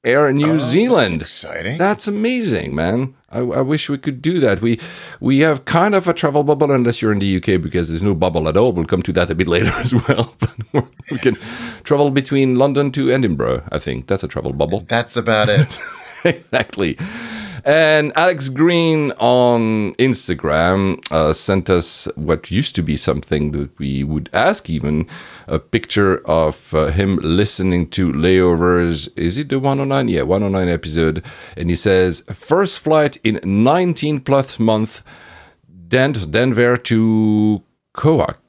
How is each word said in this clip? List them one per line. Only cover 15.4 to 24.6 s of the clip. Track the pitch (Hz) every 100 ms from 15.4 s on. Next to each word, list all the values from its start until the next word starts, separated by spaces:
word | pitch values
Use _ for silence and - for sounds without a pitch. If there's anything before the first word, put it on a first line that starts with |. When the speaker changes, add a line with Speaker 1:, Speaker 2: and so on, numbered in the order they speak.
| 104
Speaker 2:
it. | 104 139 - -
Speaker 1:
<laughs> | - - -
Exactly. | - - - - 226 - 87 - 190 226 - - 202 156 -
And | 156 156 156 151 160
Alex | 180 165 135
Green | 131 165 170 165 156 147 -
on | 117 127 123 120 110 110 104 -
Instagram, | 131 120 - 76 76 78 85 95 95 85 -
uh, | 80 78
sent | 76 - 98 87
us | 90 - - - -
what | 76 78 -
used | 95 151 -
to |
be | 78 73
something | - 71 - 76 73
that | 73 73 _
we | 69 67
would | 69 76 -
ask | 92 147 208